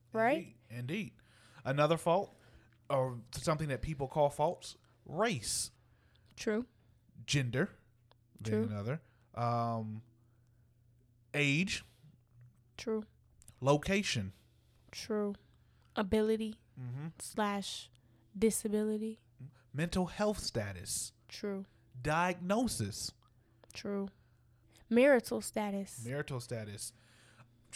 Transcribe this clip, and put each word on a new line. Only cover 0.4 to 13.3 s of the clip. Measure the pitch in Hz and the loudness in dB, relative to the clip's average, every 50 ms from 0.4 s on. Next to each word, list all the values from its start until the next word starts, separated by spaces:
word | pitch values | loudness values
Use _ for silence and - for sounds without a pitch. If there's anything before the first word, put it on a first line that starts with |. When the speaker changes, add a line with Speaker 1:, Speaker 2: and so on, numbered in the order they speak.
| - - - - _ - | -2 -6 -14 -20 _ -12
Speaker 2:
Indeed, | 113 123 | -10 -8
indeed. | 123 131 170 220 185 - - - - - - - - - - - - | -6 -4 -4 -4 -4 -6 -10 -16 -20 -20 -20 -20 -20 -20 -16 -6 -2
Another | 123 135 147 151 151 165 | 0 4 6 6 6 6
fault, | 156 - 175 165 196 202 - - - - - - - - - _ _ _ - | 4 4 4 4 4 4 0 -8 -20 -20 -20 -20 -20 -20 -20 _ _ _ 0
or | 143 135 131 131 120 120 - - - | 2 2 2 0 -2 -8 -12 -12 -10
something | - - 175 156 147 160 143 | -4 0 0 0 0 0 -2
that | 131 117 | -2 -2
people | - 156 160 135 139 127 | -2 -4 -2 -2 -4 0
call | - 160 147 143 | 4 4 4 4
faults, | - - 147 170 180 - - - - - _ _ _ _ - | 4 2 2 2 0 -2 -8 -14 -16 -16 _ _ _ _ -14
race. | - 135 165 220 240 180 117 101 - - - - - - _ _ _ _ _ _ _ _ _ - - - | -6 -2 0 2 2 0 0 -2 -4 -2 -2 -4 -6 -8 _ _ _ _ _ _ _ _ _ -20 -20 -12
Speaker 1:
True. | - - 226 208 220 254 - _ _ _ _ _ _ _ _ - - 117 | -4 -2 0 0 0 -2 -4 _ _ _ _ _ _ _ _ -20 -12 -4
Speaker 2:
Gender, | - 139 143 131 120 113 131 180 - - - - _ _ _ _ _ - _ _ _ - - | 0 0 0 2 2 2 2 0 0 -2 -10 -20 _ _ _ _ _ -20 _ _ _ -14 -8
being | 107 110 107 107 113 | -2 0 2 2 2
Speaker 1:
True. | 107 104 | 0 -2
Speaker 2:
another. | 104 101 117 147 160 - - _ _ _ _ - | -4 -4 -4 -4 -6 -8 -14 _ _ _ _ -6
Um, | 113 120 120 120 120 117 117 117 113 110 110 107 107 - - - _ _ _ _ _ _ _ _ _ _ _ _ _ _ _ _ _ _ _ _ _ _ _ - | -2 0 0 2 0 0 0 -2 -2 -4 -6 -8 -10 -12 -16 -20 _ _ _ _ _ _ _ _ _ _ _ _ _ _ _ _ _ _ _ _ _ _ _ 0
age. | 143 147 143 139 160 190 196 - - - - - _ - - - _ _ _ - - - - _ _ _ _ _ | 2 4 4 4 4 2 0 -2 -6 -8 -12 -20 _ -20 -20 -20 _ _ _ -20 -20 -20 -20 _ _ _ _ _
Speaker 1:
True. | - - 226 220 214 208 - _ _ _ _ | -10 -6 -4 -4 -4 -4 -8 _ _ _ _